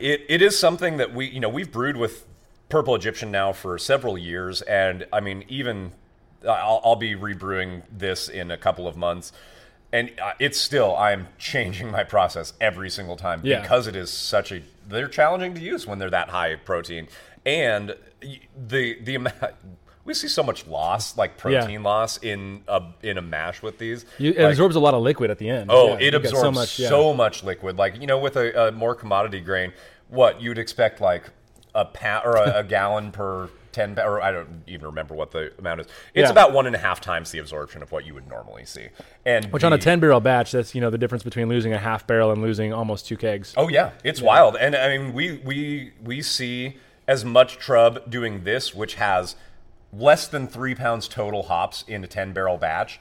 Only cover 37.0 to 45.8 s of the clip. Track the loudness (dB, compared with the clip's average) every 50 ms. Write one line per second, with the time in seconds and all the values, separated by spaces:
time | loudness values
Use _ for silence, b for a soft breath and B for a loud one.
37 | -4 -6 -6 -6 -6 -8 -10 -10 -10 -8 -10 -10 -10 -10 -14 -18 -14 -8 -8 -8
38 | -8 -10 -16 -16 -16 -14 -14 -14 -14 -16 -18 -20 -18 -18 -16 -16 -16 -18 -18 B
39 | B B B B B 0 2 2 0 -2 -2 2 4 4 4 4 4 4 4 6
40 | 6 8 6 6 6 4 4 4 2 0 0 -2 -2 -2 -4 -2 -2 0 0 0
41 | -2 -2 -4 -4 -8 -8 -4 -4 -2 0 0 0 0 0 -2 -2 -2 -2 -4 -4
42 | -2 0 4 4 4 4 4 2 0 -2 0 0 -2 -2 -2 -4 -4 -4 -4 -6
43 | -6 -10 -8 -4 -2 -2 -2 -2 -6 -6 0 0 0 2 4 2 2 2 -2 -6
44 | -6 -4 -4 2 6 8 10 10 10 10 8 4 2 2 2 4 2 2 2 0
45 | -2 -4 -4 -4 -4 -4 -6 -8 -8 -6 -6 -4 -4 -4 -6 -8